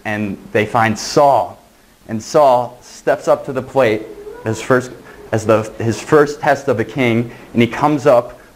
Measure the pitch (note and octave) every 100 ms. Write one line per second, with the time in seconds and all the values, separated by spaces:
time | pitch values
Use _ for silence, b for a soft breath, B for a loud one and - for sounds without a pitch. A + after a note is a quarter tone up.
0 | A2+ G#2+ G#2 F#2+ - A2 G#2+ A#2+ A2 G#2
1 | - - C#3+ B2 F2 - _ b b b
2 | - A2+ - D#3 C#3+ B2 A#2 - - -
3 | - C3+ - D3 - C3 C3 C3+ A#2+ G#2+
4 | - - - - G#2+ A2 - B2+ B2 -
5 | B B - A2+ G#2 A2 G#2+ - A2+ A2
6 | - D3+ D3 - D3 C3+ C3+ A2+ A2+ C#3+
7 | B2 A2+ A#2+ B B - A#2 - D3 D3+
8 | C#3+ B2 - - B